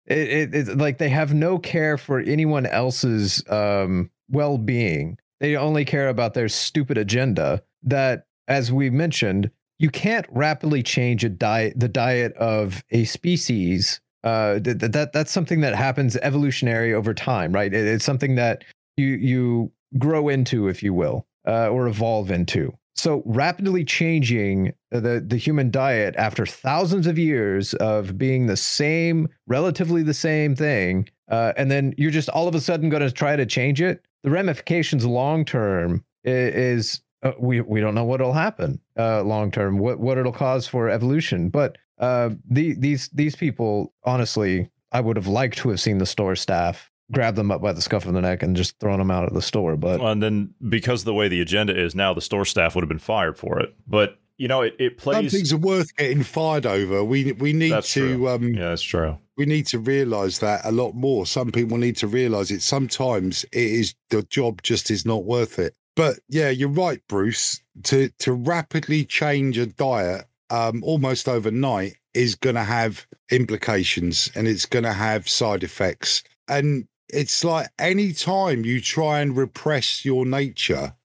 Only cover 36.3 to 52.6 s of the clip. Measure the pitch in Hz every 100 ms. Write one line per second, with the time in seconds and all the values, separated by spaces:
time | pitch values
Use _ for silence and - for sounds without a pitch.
36.3 | 127 123 87 127 120 110 - _ _ 131
37.3 | - 123 117 107 107 107 107 117 131 127
38.3 | 151 202 - 78 - - - 113 110 101
39.3 | 107 104 107 98 98 113 120 123 131 127
40.3 | 123 131 131 - 127 113 110 123 151 -
41.3 | 90 87 - 131 - _ - 123 123 120
42.3 | 107 - 127 165 101 139 139 - 143 151
43.3 | 143 156 110 110 104 - _ 123 127 113
44.3 | 110 101 92 85 _ _ 123 113 110 95
45.3 | 110 131 - 123 92 113 98 98 - 98
46.3 | 92 - 87 87 85 - _ - 139 117
47.3 | 107 101 92 101 82 - 104 90 90 90
48.3 | 92 92 90 92 - 104 98 95 92 87
49.3 | - - 107 85 78 87 90 110 107 110
50.3 | 104 101 - 113 110 123 120 101 104 101
51.3 | 90 85 101 101 90 87 90 98 85 -
52.3 | 104 95 98